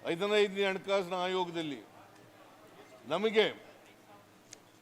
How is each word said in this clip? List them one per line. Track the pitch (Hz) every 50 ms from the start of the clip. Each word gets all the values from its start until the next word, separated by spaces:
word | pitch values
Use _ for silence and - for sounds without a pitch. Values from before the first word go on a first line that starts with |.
| -
ಹದಿನೈದನೇ | 127 170 170 196 202 214 214 202 202 190 196 202
ಹಣಕಾಸಿನ | 196 190 190 185 196 196 202 185 175 185
ಆಯೋಗದಲ್ಲಿ | 180 180 185 185 185 180 175 165 170 165 151 135 113 98 - - - - - - - - - - - - - - - - - - - - - - - -
ನಮಗೆ, | 120 147 180 208 226 208 220 202 151 120 - - - - - - - - - - - - - - - - - - - - - - - - -